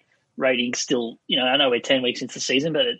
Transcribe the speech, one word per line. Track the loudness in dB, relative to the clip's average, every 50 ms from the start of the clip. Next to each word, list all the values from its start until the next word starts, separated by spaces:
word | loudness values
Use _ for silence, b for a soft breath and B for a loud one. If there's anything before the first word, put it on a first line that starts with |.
| _ _ _ _ _ _ -8
rating | 0 2 2 2 2 0 -2 -2
still. | -4 -2 0 0 0 0 -4 -8 -10 _
You | -2 -2 0
know, | 2
I | 2 2
know | 2 2 2
we're | 2 0
ten | 2 2 0 2 2
weeks | 0 -2 -4 -6
into | -10 -8
the | -8
season, | -4 0 0 0 0 0 0
but | 0 0 0 -2 -2